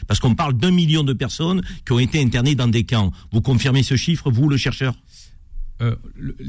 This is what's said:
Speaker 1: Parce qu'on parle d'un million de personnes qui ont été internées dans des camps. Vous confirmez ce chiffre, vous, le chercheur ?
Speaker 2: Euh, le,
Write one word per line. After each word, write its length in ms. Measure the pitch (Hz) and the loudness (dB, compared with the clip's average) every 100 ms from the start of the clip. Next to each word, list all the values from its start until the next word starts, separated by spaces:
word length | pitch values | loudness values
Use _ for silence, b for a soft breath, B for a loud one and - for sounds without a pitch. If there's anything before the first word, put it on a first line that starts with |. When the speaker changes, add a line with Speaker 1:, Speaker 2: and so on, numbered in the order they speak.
| - | -4
Speaker 1:
Parce 120 | 107 | 0
qu'on 160 | 127 | 2
parle 200 | 113 143 | 2 0
d'un 140 | 120 185 | 0 2
million 340 | 180 160 156 | 4 2 2
de 100 | 139 | 0
personnes 500 | 110 131 - 165 185 B B | -2 -4 -4 -2 -2 B B
qui 100 | - | 0
ont 60 | 120 | 0
été 220 | 127 156 | 2 2
internées 320 | 123 123 135 | 0 2 2
dans 140 | 135 120 | 2 2
des 160 | 113 | 0
camps. 280 | 95 113 95 B B | 0 0 0 B B
Vous 100 | 113 | -2
confirmez 400 | 131 123 135 135 | 2 2 2 2
ce 140 | 117 | 2
chiffre, 340 | 127 - 160 143 | 0 0 0 0
vous, 180 | 113 147 | 2 2
le 100 | 135 | 2
chercheur ? 380 | - - 131 - B B B - - - - - | 0 -2 -4 -4 B B B -20 -12 -10 -10 -4
Speaker 2:
Euh, 140 | 120 113 - - | -4 -4 -10 -12
le, 180 | 135 - | -10 -10